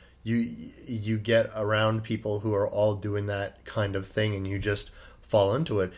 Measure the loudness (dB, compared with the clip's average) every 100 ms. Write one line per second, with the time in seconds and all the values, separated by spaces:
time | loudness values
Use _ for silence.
0 | -20 -12 -2 0 0 -4 -14 -16 -8 -6
1 | -2 -2 4 4 4 0 0 2 4 2
2 | -2 -4 -2 -2 0 0 0 2 2 2
3 | -2 -4 -2 -4 -6 -10 -8 -2 -2 -2
4 | -4 -2 0 0 -2 -2 -2 -2 -4 -16
5 | -20 -20 2 4 4 2 0 0 0